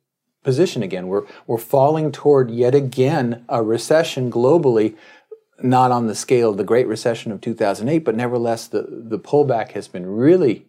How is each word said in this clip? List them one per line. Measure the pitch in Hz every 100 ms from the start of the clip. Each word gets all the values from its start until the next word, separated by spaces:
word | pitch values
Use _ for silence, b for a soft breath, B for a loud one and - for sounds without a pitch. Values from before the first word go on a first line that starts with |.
| _ _ _ _
position | 143 131 185 131
again. | 98 90 92
We're, | 98 - B B
we're | 120
falling | - 135 139 156 151
toward | 127 147 139 123
yet | 117 120 139
again | 131 131 131 156 120 117 -
a | 127
recession | 110 113 - 156 165 - 123
globally, | 120 123 170 143 113 107 - B B B - _ _
not | 127 127 127
on | 120 113
the | 98
scale | - 127 117
of | 98
the | 98
Great | 113 107
Recession | 110 123 113 117
of | 98
two | 120
thousand | 110 104 98 113
eight, | 165
but | 160 110
nevertheless, | 123 123 117 113 -
the, | 104 -
the | - 117 104
pullback | - 147 139 117 104
has | 101 -
been | 95 90
really, | 104 135 185 143 95